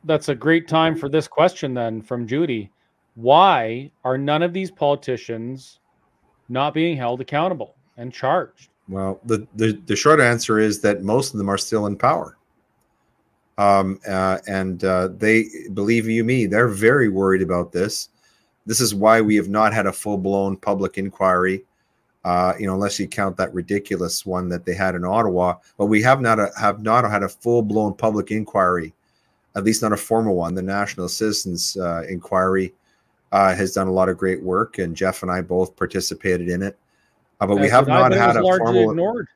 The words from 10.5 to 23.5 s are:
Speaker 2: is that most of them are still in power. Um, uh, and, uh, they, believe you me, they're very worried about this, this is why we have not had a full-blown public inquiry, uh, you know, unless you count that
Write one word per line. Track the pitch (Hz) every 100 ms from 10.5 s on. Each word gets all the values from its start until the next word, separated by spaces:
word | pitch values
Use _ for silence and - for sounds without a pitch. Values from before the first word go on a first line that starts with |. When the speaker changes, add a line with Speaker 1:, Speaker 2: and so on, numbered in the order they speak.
| 107
Speaker 2:
is | 107 101
that | 104 104
most | 95 117 131
of | 107
them | 98
are | 98
still | - 110 104
in | 98
power. | 123 151 - _ _ _ _ _ _ _ _ _ _ _ _ -
Um, | 101 98 95 98 107
uh, | 95 95 92 -
and, | 95 95 90
uh, | 95 92 92 90
they, | 107 110 110 - -
believe | 98 101 117 110
you | 113
me, | 113 127 101
they're | 104 123
very | 98 113 139 117
worried | 95 95 95
about | 90 90 87
this, | 87 127 - - _ _ _ _ _ -
this | 113
is | 117
why | 98 107 113
we | 107 107
have | 90
not | 107 107
had | 110 101
a |
full-blown | - 104 101 95 98 98 95
public | - 98 95 -
inquiry, | 98 - 95 90 92 95 - _ _ _ _ _
uh, | 92 90 92 -
you | 101
know, |
unless | 95 101 -
you | 98
count | - 98 92
that | 92